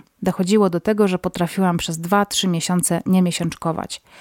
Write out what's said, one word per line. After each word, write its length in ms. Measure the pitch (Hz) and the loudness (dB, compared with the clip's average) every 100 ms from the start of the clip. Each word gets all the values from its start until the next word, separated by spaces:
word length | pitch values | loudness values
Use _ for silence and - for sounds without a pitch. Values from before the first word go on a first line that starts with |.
| - _ | -14 _
Dochodziło 480 | 185 - 180 214 190 | -4 -2 2 4 4
do 100 | 170 | 2
tego, 280 | - 214 202 | 0 2 2
że 100 | 180 | 0
potrafiłam 580 | 180 - 170 - 185 170 | -4 -2 -2 0 0 0
przez 220 | - 160 | -2 -6
dwa, 280 | 170 202 202 | 0 0 0
trzy 220 | - 190 | -2 -2
miesiące 540 | 170 - 180 - 170 - | -2 0 -2 0 -2 2
nie 160 | 185 | 2
miesiączkować. 800 | 180 - 170 - 165 160 - - - - | 2 0 -4 -4 -6 -4 -8 -12 -16 -20